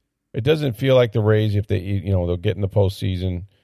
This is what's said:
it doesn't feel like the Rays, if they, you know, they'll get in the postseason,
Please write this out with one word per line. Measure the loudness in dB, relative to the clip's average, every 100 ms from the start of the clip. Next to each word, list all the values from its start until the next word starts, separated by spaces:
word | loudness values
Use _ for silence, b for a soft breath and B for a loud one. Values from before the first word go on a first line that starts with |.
| _ _ _
it | -6
doesn't | 0 0 0
feel | -2 4
like | 4 4
the | 2
Rays, | 2 2 2 0
if | -2
they, | -4
you | -2 -4 0
know, | 0 0
they'll | -2
get | -4
in | -4
the | -2
postseason, | 0 0 -2 -6 -4 -4 -6 -10 _